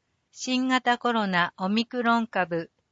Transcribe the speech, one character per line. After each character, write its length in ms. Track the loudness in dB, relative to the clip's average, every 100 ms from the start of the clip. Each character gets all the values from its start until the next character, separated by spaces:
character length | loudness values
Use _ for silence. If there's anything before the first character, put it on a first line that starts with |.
| _ _ _
新 380 | -12 -4 -2 0
型 300 | 0 0 0
コ 140 | 0
ロ 140 | 0 0
ナ 260 | 0 0 -2
オ 120 | -2
ミ 180 | 0 -2
ク 160 | -2
ロ 180 | 0 2
ン 60 | 0
株、 440 | -2 0 -2 -6 _ _